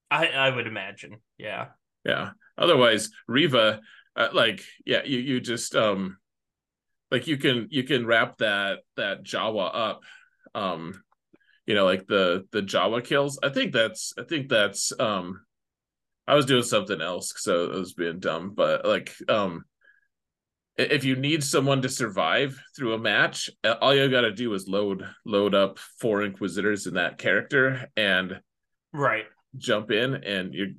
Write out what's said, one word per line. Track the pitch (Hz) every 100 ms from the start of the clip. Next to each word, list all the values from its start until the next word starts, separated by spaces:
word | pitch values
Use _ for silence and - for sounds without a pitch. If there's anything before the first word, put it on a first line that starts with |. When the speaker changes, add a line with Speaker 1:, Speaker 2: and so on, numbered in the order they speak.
| -
Speaker 1:
I, | 147 165
I | 135 135
would | 123 113
imagine, | 107 98 104 - 107 _ -
yeah. | 110 101 123 _ _ _
Speaker 2:
Yeah. | - 69 98 - _ -
Otherwise, | 175 143 120 107 - - -
Reva, | 123 165 127 110 110 - - _ 113
uh, | 113
like, | - 113 101 - -
yeah, | - 120
you, | - 123
you | 135 127
just, | 120 117 - -
um, | 110 95 92 - _ _ _ _ _ _ _ _ -
like, | 123 143
you | 139
can, | 143 120 107
you | 135
can | 131 135 117
wrap | 113 123 -
that, | 110 101 98 95 _ -
that | 104 98
Jawa | 95 104 104 107 87
up, | 113 110 - - - _ _ -
um, | 113 95 82 82 90 _ _ _ _ _ _ -
you |
know, | 104
like, | 95 95 -
the, | 104 92 90 95
the | 107
Jawa | 98 95 95 120
kills. | 123 147 143 139
I | 139
think | 190 226
that's, | 123 110 - - -
I |
think | - 160 135
that's, | 113 101 98 - -
um, | 117 98 87 95 _ _ _ _ _ _ _ _ -
I |
was | 147 139
doing | 127
something | 113 110 101 92
else, | 85 87 - -
so | - 87 87
I | 92
was | 87
being | - 85 85
dumb, | 92 82 95
but, | - 78 -
like, | 104 95 67 - -
um, | 113 95 82 - _ _ _ _ _ _ _ _ _ _ -
i-, |
if | 127 147
you | 131
need | 131 139 160
someone | 139 151 135 135
to | 127
survive | - 113 95 80 104 139 131 - -
through | 120
a | 113
match, | 113 107 160 - - -
uh, | 107 -
all | 120
you | 139 135
gotta | 127 113
do | 101 120
is | 98 95
load, | 98 104 95 - -
load | - 101 101
up | 98 98 - - -
four | 120 101
Inquisitors | 104 98 98 95 101 104 92
in |
that | 90 85 -
character | 113 98 - 143 131 131 123 -
and | 104 92 92 90 _ _ _ _ _
Speaker 1:
Right. | 151 135 110 - _ _ 131
Speaker 2:
jump | - 107 107
in, | 107 131
and | 135 - 98 92
you're, | 76 98